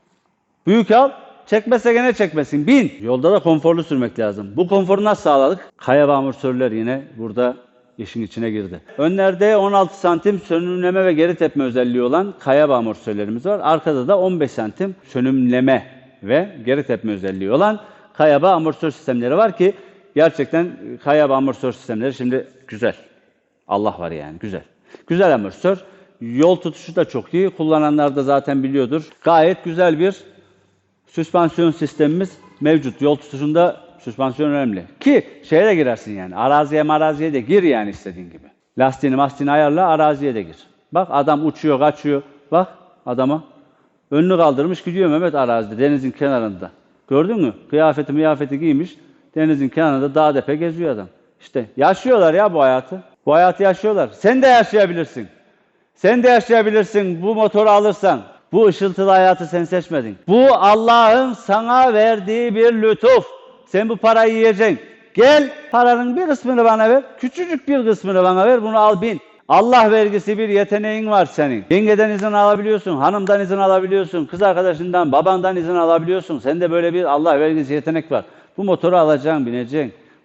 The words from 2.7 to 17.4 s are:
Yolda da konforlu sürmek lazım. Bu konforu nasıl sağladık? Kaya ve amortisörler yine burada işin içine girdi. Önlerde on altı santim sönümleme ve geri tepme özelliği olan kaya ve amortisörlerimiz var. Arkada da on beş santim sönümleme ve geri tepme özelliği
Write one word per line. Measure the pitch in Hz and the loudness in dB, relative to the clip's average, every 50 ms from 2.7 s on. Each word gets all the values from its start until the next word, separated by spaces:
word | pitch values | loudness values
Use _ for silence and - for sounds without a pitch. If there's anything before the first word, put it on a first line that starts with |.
| 262 285 226 143 - - 101 | 4 4 2 0 -4 -8 -4
Yolda | 113 127 127 131 165 202 | -4 -2 0 2 2 2
da | 202 | 2
konforlu | - 170 160 156 139 170 170 170 165 | 2 2 0 2 2 2 0 0 -2
sürmek | - 151 131 123 110 - - | -4 -4 -2 -2 -4 -4 -4
lazım. | 113 104 101 101 104 98 101 | -4 -4 -4 -6 -10 -8 -4
Bu | 131 185 175 | -4 -2 0
konforu | 196 196 190 175 196 196 208 | 0 0 2 0 0 0 0
nasıl | 214 208 - - | 0 -2 0 0
sağladık? | 165 147 139 135 139 185 185 - - _ | 2 2 4 2 2 0 -2 -8 -16 _
Kaya | _ - - 127 143 147 139 | _ -2 0 2 4 4 4
ve | 143 | 2
amortisörler | 139 135 135 123 - - 131 127 123 131 123 | 0 -2 -4 -6 -6 -6 -4 -2 -2 -2 -2
yine | 110 110 113 120 127 135 139 - - | -2 -4 -4 -4 -6 -6 -8 -14 -14
burada | 110 113 113 104 117 123 123 127 - _ _ _ _ _ _ _ - | -12 -12 -8 -4 -2 -2 -2 -2 -6 _ _ _ _ _ _ _ -16
işin | 113 95 - 117 110 | -16 -12 -10 -10 -10
içine | 101 - - 113 113 | -8 -8 -8 -6 -6
girdi. | 107 107 101 95 90 82 - - - - | -6 -6 -8 -8 -12 -16 -18 -16 -8 -4
Önlerde | 143 165 185 196 190 190 185 175 202 214 220 | -4 -2 -2 0 0 -2 0 0 2 2 2
on | 208 196 202 202 | 2 0 2 2
altı | 196 190 175 - - | 0 0 0 -4 -4
santim | - 180 175 165 156 202 208 185 | -2 -2 -2 0 -2 -2 -4 -4
sönümleme | 165 - 170 165 175 180 180 180 180 180 180 190 190 | -4 -4 -4 -4 -2 -4 -4 -4 -2 -2 0 0 0
ve | 185 170 | 0 2
geri | 151 160 170 180 | 2 0 0 0
tepme | 160 170 156 - 143 139 | -2 -4 -2 -2 -4 -4
özelliği | 127 117 127 123 123 120 127 123 | -2 -2 -2 -2 -2 -2 -2 -2
olan | 123 135 170 190 202 180 - | 0 0 -2 -2 -4 -8 -8
kaya | - 139 131 143 151 147 | -4 0 2 2 2 2
ve | 135 | 2
amortisörlerimiz | 123 113 113 104 - - - 104 104 104 101 110 123 127 | 0 -2 -4 -8 -8 -10 -8 -8 -6 -6 -6 -8 -6 -4
var. | 185 208 202 - | -4 -4 -2 0
Arkada | 147 160 156 - 165 151 135 123 135 | 0 0 0 0 -2 -4 -2 0 0
da | 202 196 | 0 0
on | 180 185 185 170 | 0 0 -2 -2
beş | 151 127 | -4 -4
santim | - - 113 110 104 - 185 196 190 - _ - | -4 -6 -8 -8 -6 -8 -8 -8 -8 -12 _ -10
sönümleme | - 131 123 131 135 135 127 123 120 127 127 135 135 113 - - - - - _ _ _ - | -6 -2 -2 0 0 0 0 0 0 2 2 2 0 0 -2 -8 -16 -20 -20 _ _ _ -4
ve | 98 120 151 185 208 185 143 113 | -2 0 0 0 -2 -8 -10 -4
geri | 117 131 143 139 | -4 -2 -2 -2
tepme | - 123 104 - 113 104 | -4 -6 -6 -6 -8 -8
özelliği | 95 90 98 95 95 | -6 -8 -8 -8 -6